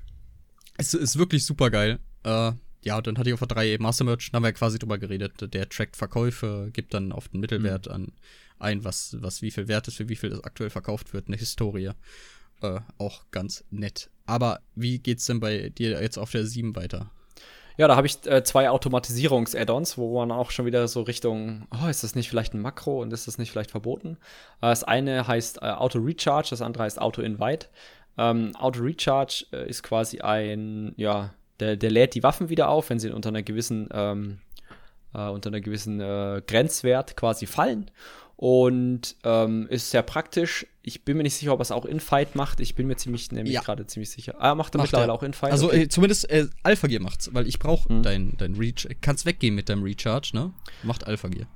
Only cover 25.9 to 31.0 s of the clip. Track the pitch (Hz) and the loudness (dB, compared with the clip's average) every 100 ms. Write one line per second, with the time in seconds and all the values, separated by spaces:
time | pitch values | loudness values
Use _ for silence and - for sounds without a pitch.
25.9 | 127 117 165 - 143 156 120 117 117 110 | 0 -2 -2 2 2 0 -4 -6 -4 -4
26.9 | - 113 110 113 104 107 156 - - - | -2 -2 -2 -4 -2 -2 -2 -6 -20 -20
27.9 | - _ - 117 117 110 - 131 123 120 | -20 _ 0 2 2 0 -2 -2 0 -2
28.9 | 165 - 135 135 - - - - - - | 0 2 2 2 -4 -8 -8 -8 -10 -2
29.9 | 113 113 - - 107 107 107 107 107 107 | -2 -2 -4 -2 0 -2 -4 -6 -8 -8
30.9 | - | -4